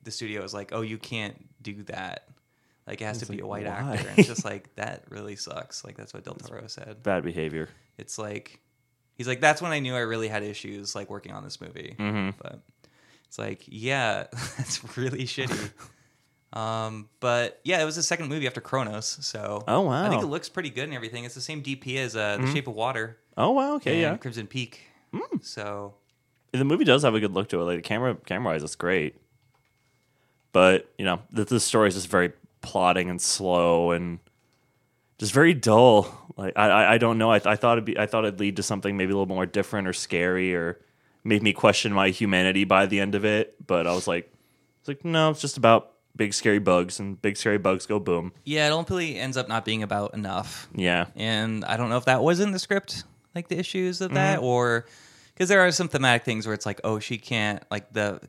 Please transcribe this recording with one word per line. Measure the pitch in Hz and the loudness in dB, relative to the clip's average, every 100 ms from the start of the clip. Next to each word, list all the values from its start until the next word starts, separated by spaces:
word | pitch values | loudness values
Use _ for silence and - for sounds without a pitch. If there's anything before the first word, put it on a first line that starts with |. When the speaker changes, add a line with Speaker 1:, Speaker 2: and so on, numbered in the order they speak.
Speaker 1:
the | 113 | -16
studio | - 113 107 | -12 -10 -8
is | 95 | -10
like, | 101 101 | -10 -8
"Oh, | 110 | -8
you | 113 110 | -6 -8
can't | - 117 104 - - _ | -8 -8 -8 -12 -20 _
do | - 104 | -16 -14
that. | 98 95 92 - - _ _ _ _ _ - | -14 -12 -10 -12 -16 _ _ _ _ _ -16
Like, | 101 | -12
it | |
has | 110 110 | -10 -10
Speaker 2:
It's | - | -10
Speaker 1:
to | |
be | 101 | -10
Speaker 2:
like, | |
Speaker 1:
a | 104 | -10
white | 101 104 | -10 -8
Speaker 2:
"Why?" | 101 139 | -8 -6
Speaker 1:
actor." | 107 101 | -6 -6
And | 101 | -8
it's | 120 | -8
Speaker 2:
<laughs> | |
Speaker 1:
just | 113 | -8
like, | - 101 - - | -12 -12 -16 -14
that | 110 92 - | -14 -14 -18
really | 104 104 98 | -18 -16 -16
sucks. | - - - - | -16 -16 -16 -18
Like, | - - | -18 -20
that's | - | -20
what | - | -18
Del | - | -18
Speaker 2:
It's | - - | -18 -18
Speaker 1:
Toro | - - | -18 -18
said. | - - 107 | -18 -18 -8
Speaker 2:
bad | 113 92 | -2 -2
behavior. | 80 85 78 78 78 - _ - | -2 -4 -6 -6 -8 -12 _ -20
Speaker 1:
It's | - - | -16 -12
like, | 107 104 - - _ _ _ _ _ - | -10 -12 -14 -20 _ _ _ _ _ -10
he's | 123 | -8
like, | 127 | 2
"That's | 151 151 | 2 2
when | 175 | 0
I | 151 | -4
knew | 131 | -4
I | 127 | -4
really | 117 113 110 | -2 -2 -4
had | 107 | -4
issues, | 104 101 104 101 101 | -6 -10 -12 -12 -10
like, | 101 98 | -10 -10
working | 101 98 | -14 -14
on | 98 | -16
this | 98 - | -14 -16
movie." | 87 87 82 113 | -16 -16 -14 -8
Speaker 2:
Mm-hmm. | 104 104 95 101 | -4 -4 -4 -8
Speaker 1:
But | - - _ _ _ _ _ _ _ | -14 -18 _ _ _ _ _ _ _
it's | - | -12
like, | 107 104 - | -10 -10 -14
yeah, | 110 117 139 117 101 - | -10 -4 -2 -2 -4 -6
<laughs> | 120 - - | -10 -10 -8
that's | 131 - 117 - | -8 -8 -10 -6
really | 131 131 | -6 -6
shitty. | 127 - 127 107 104 - | -8 -6 -6 -6 -10 -14
<laughs> | - _ _ _ _ _ _ | -20 _ _ _ _ _ _
Um, | 113 110 113 110 110 107 _ | -8 -6 -4 -6 -8 -14 _
but | 123 120 120 - | 0 0 0 -4
yeah, | - 180 | -2 0
it | |
was | 156 160 | 0 -2
the | |
second | - 170 151 | -2 -2 -4
movie | 156 131 | -4 -4
after | 127 | -6
Kronos, | - 131 113 104 110 - | -4 -4 -2 -6 -8 -8
so | - 110 104 104 107 | -8 -8 -6 -6 0
Speaker 2:
Oh, | 123 190 | 2 2
Speaker 1:
I | 131 202 | 2 0
think | 208 | 0
Speaker 2:
wow. | 185 | -2
Speaker 1:
it | |
looks | 156 - | -4 -8
pretty | - 160 | -8 -8
good | 123 | -8
and | 151 | -8
everything. | 135 113 120 | -8 -10 -10
It's | 120 | -12
the | 131 | -12
same | 123 156 | -10 -8
D | 139 135 | -8 -8
P | 131 131 | -6 -4
as, | 127 113 | -4 -2
uh, | 104 104 | -2 0
The | |
Speaker 2:
Mm-hmm. | 127 | 0
Speaker 1:
Shape | 147 131 | -2 -4
of | |
Water | 107 117 127 113 - _ - | -4 -2 -2 -6 -10 _ 0
Speaker 2:
Oh, | 143 | 2
wow, | 262 269 | 2 0
okay, | 294 - | -2 0
Speaker 1:
and | 160 | 0
Speaker 2:
yeah. | 160 196 | 0 -2
Speaker 1:
Crimson | 131 113 104 | -8 -10 -8
Peak. | 131 120 - - _ _ | -8 -8 -10 -20 _ _
Speaker 2:
Mm. | - 453 285 | -10 -6 -8
Speaker 1:
So | - - 104 101 101 - _ _ _ _ _ | -8 -10 -8 -8 -12 -16 _ _ _ _ _
Speaker 2:
The | 127 | 0
movie | 139 160 | 2 4
does | 233 131 | 6 6
have | 143 | 6
a | 110 | 4
good | 104 | 2
look | 95 101 | 0 0
to | 90 | 0
it. | |
Like, | 85 87 | 0 -2
the | |
camera, | 85 107 127 | -2 -2 -2
camera-wise, | 98 - 92 117 80 | -4 -4 -4 -2 -2
it's | 76 - | -4 -6
great. | 87 92 76 - _ _ _ _ _ _ _ _ _ _ _ _ _ | -2 0 -2 -6 _ _ _ _ _ _ _ _ _ _ _ _ _
But, | 92 92 95 - - | 6 6 6 2 -4
you | |
know, | 98 90 - | -2 -2 -4
the, | 110 | -4
the | 104 120 | 0 0
story | - 113 107 | 2 4 4
is | |
just | 92 90 | 2 0
very | 101 - - _ _ | 2 2 -2 _ _
plodding | - - 90 90 90 | -6 2 2 2 0
and | 87 | -2
slow | - - 95 90 87 85 85 | -2 -2 2 4 4 4 4
and | 85 87 85 _ _ _ _ _ _ _ _ _ - | 0 -2 -8 _ _ _ _ _ _ _ _ _ -8
just | 107 | 0
very | 131 165 | 4 6
dull. | 156 113 107 127 107 95 - - - | 6 6 10 10 10 6 -4 -16 -8
Like, | 95 - | -4 2
I, | 104 | 6
I, | 98 98 | 6 6
I | 113 | 6
don't | 117 113 | 4 4
know. | 113 | 4
I, | 107 | 4
I | 101 104 | 4 2
thought | 120 117 | 4 2
it'd | |
be, | 110 101 | 0 -2
I | 107 | 0
thought | 113 | 0
it'd | 110 95 | -2 -2
lead | 101 95 | -2 -2
to | |
something | 98 101 101 98 | -2 -2 -2 0
maybe | 92 | 0
a | 98 | 0
little | 95 | 0
more | 92 90 | -2 -2
different | 101 98 107 95 | -2 -2 -2 -4
or | |
scary | 90 - 87 90 92 92 | -4 -2 0 0 0 0
or | 90 85 87 _ _ _ _ | 0 -2 -6 _ _ _ _
make | - 107 | 2 2
me | 107 | 2
question | 101 110 98 113 | 4 6 6 2
my | 101 98 | 2 2
humanity | 90 107 92 92 95 | 2 2 4 4 4
by | 95 95 98 | 4 4 4
the | 101 | 2
end | 98 | 0
of | 101 107 | 0 0
it. | 107 107 - - | 0 -2 -6 -2
But | 90 85 | 0 2
I | |
was | 90 90 | 0 -2
like, | 87 - _ _ _ _ _ | -4 -6 _ _ _ _ _
it's | - | -12
like, | 139 | -10
"No, | 170 165 156 | -2 2 2
it's | 151 | 2
just | 143 135 | -4 4
about | 120 113 - _ _ | 6 6 4 _ _
big | - 107 | -4 -2
scary | 104 117 104 | 0 2 4
bugs, | 95 90 90 - | 4 4 2 -4
and | 98 95 | -8 -4
big | 104 98 | -4 -2
scary | 110 104 | 0 2
bugs | 95 92 | 2 0
go | - 107 | 0 -4
boom." | 95 85 87 - | 0 -2 -4 -10
Speaker 1:
Yeah, | - 151 151 | -6 0 0
it | |
ultimately | 156 170 185 165 113 | 0 -2 -4 -4 -4
ends | 131 127 | -6 -4
up | 123 | -2
not | 113 110 | -2 -2
being | 110 | -2
about | 104 101 101 | -2 -2 -4
enough. | - 101 95 95 - - | -6 -6 -6 -6 -10 -12
Speaker 2:
Yeah. | - 90 87 87 | -2 2 2 0
Speaker 1:
And | - 110 110 110 110 - | -4 -2 -2 -2 -4 -2
I | 113 | -2
don't | 120 | 0
know | 120 | 0
if | 127 | 4
that | 131 | 4
was | 139 175 | 4 2
in | 202 | 0
the | 185 | -2
script, | - 196 - - - _ _ | -2 -2 -4 -10 -14 _ _
like, | 175 170 | -12 -6
the | - | -6
issues | 185 190 185 180 | -4 -2 -4 -4
of | 185 | -2
that, | 190 190 196 | 2 2 2
Speaker 2:
Mm-hmm. | 123 | 2
Speaker 1:
or | 123 120 117 117 - - - _ - | 4 4 2 -2 -16 -20 -20 _ -2
'Cause | 185 | 4
there | 196 | 6
are | 180 | 6
some | 165 175 | 4 0
thematic | 143 131 120 | 2 4 4
things | - 110 107 | 2 -4 -2
where | |
it's | 107 | -4
like, | 104 98 | -4 -4
oh, | - 107 | -2 -2
she | - 117 | -4 -8
can't, | - 117 107 101 - | -4 0 0 0 -4
like, | 104 - | -8 -6
the | 107 104 98 | -2 -2 -4